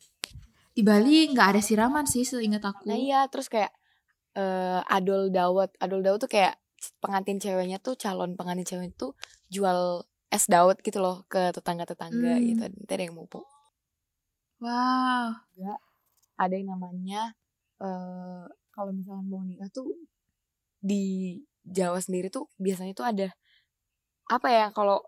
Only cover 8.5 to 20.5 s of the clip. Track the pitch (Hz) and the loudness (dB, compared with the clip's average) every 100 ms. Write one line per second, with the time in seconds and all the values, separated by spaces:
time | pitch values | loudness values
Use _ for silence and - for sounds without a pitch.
8.5 | 180 180 180 180 - 262 - - - - | -6 -6 -8 -10 -8 -10 -10 -16 -20 -10
9.5 | 190 196 180 180 175 - _ - 202 - | -2 2 2 0 -2 -8 _ -6 -2 4
10.5 | 175 180 190 - 202 185 185 - 190 180 | 8 8 6 0 0 0 -2 -4 0 0
11.5 | - - 175 170 175 170 233 240 240 240 | -2 -4 -6 -6 -10 -6 -2 2 2 2
12.5 | 226 226 202 - 196 175 165 175 277 370 | 0 -2 -8 -6 -4 -6 -10 -14 -16 -16
13.5 | _ _ _ _ _ _ _ _ _ _ | _ _ _ _ _ _ _ _ _ _
14.5 | - 233 240 254 254 254 247 233 226 _ | -12 -4 0 2 2 2 0 -2 -6 _
15.5 | 180 190 208 _ _ _ _ _ - 185 | -14 -10 -12 _ _ _ _ _ -4 -2
16.5 | 190 196 185 180 180 185 208 226 220 _ | -2 -4 -8 -10 -10 -8 -6 -8 -10 _
17.5 | _ _ - 190 185 180 180 180 180 175 | _ _ -12 -8 -8 -10 -12 -12 -14 -18
18.5 | - _ - 196 190 190 196 190 190 185 | -20 _ -10 -6 -6 -8 -10 -8 -8 -8
19.5 | 180 196 - 262 339 320 _ _ _ _ | -10 -12 -10 -10 -10 -14 _ _ _ _